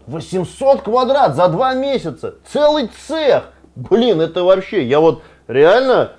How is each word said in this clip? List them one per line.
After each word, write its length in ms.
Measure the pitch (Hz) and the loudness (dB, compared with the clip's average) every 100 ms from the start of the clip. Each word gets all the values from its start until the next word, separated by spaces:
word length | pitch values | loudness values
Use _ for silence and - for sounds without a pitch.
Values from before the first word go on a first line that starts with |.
| - | -14
восемьсот 760 | 160 - 185 170 - 269 269 | -14 -8 -8 -8 -4 0 0
квадрат 540 | 208 247 247 277 208 147 | 0 -2 2 2 2 2
за 120 | 180 | 0
два 260 | 170 262 262 | 0 -2 -2
месяца! 600 | 277 247 160 120 101 - - | -4 -4 -6 -12 -14 -14 -8
Целый 440 | 277 294 302 226 - - | 0 0 0 -4 -10 -10
цех! 440 | 320 285 160 - _ _ - | -4 0 0 -2 _ _ -14
Блин, 440 | 120 208 240 160 | -2 0 2 0
это 220 | 160 180 | -2 -2
вообще, 400 | 180 190 190 202 | 2 0 0 -4
я 160 | 120 147 | 0 2
вот 220 | 160 160 - _ - | 2 0 -12 _ -4
реально, 640 | 123 160 233 269 208 113 | 2 4 4 2 0 0